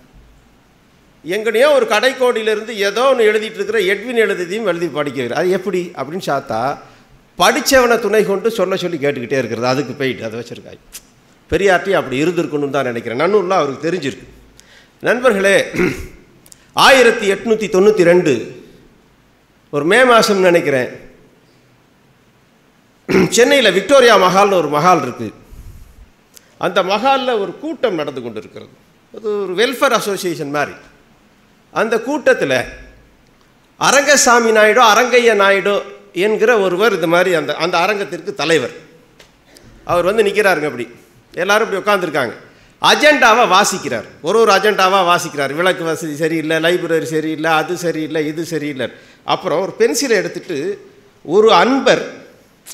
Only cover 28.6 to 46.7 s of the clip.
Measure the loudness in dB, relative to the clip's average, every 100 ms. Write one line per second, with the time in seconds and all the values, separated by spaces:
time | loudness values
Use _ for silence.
28.6 | -20 _ _ _ _ -10 -6 -4 -4 -2
29.6 | -2 0 0 0 -2 -6 -6 -6 -6 -4
30.6 | -6 -8 -20 _ _ _ _ _ _ _
31.6 | _ -4 -2 -2 -2 -2 0 0 0 -2
32.6 | -4 -12 -20 -20 _ _ _ _ _ _
33.6 | _ -2 2 2 4 4 4 4 4 4
34.6 | 4 6 4 4 4 4 4 4 2 2
35.6 | 0 -4 -6 -16 -12 -4 -2 0 2 2
36.6 | 2 2 0 0 0 2 2 0 -2 -4
37.6 | -2 0 0 -2 -6 -10 -10 -6 0 0
38.6 | 0 -10 -20 -20 _ _ -20 _ _ -20
39.6 | -20 -16 -4 -2 0 2 2 2 2 2
40.6 | -2 -6 -10 -14 _ _ _ -6 0 0
41.6 | 0 -4 -2 -2 -2 -4 -4 -6 -18 _
42.6 | _ -2 0 2 4 4 4 4 4 2
43.6 | 2 -2 -6 -8 -10 -12 -2 2 4 4
44.6 | 2 0 2 2 2 0 -2 -6 -4 -2
45.6 | -2 -2 -4 -6 -8 -4 -4 -2 -2 0
46.6 | 0